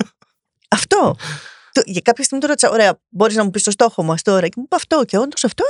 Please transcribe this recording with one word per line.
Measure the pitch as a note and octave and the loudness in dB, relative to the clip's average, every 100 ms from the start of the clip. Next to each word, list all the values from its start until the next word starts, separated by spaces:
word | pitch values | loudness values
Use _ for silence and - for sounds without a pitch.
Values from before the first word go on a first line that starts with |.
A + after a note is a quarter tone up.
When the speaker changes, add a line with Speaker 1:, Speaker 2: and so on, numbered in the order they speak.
| - _ _ | -10 _ _
Speaker 1:
<laughs> | _ _ _ - G#3 | _ _ _ -4 -4
Speaker 2:
Αυτό. | - G4+ A#3+ - D3+ D3 - - _ | 0 2 2 -2 -10 -14 -16 -20 _
Το, | C4 - | -4 -2
για | F3 | 0
κάποια | A#3 A#3 | 0 0
στιγμή | C4 C4+ | -2 -2
το | D4 | -2
ρώτησα, | C#4+ - | 0 2
«Ωραία, | A3+ G3+ - _ | 4 2 0 _
μπορείς | F#3 G#3+ A3 | -2 0 2
να | |
μου | G3+ | -2
πεις | G3 | -2
το | G#3+ | -4
στόχο | G3 A#3 - | 2 2 2
μας | D#3+ E3 | -4 -2
τώρα;» | - F#3+ E3+ | 0 0 0
Και | A#3+ | -6
μου | C4+ | -4
είπε | F4 | -4
αυτό | - D#4+ D#4 | 0 0 0
και | G3 | 0
όντως | C#4 - | -2 -2
αυτό | A3+ - | -4 -2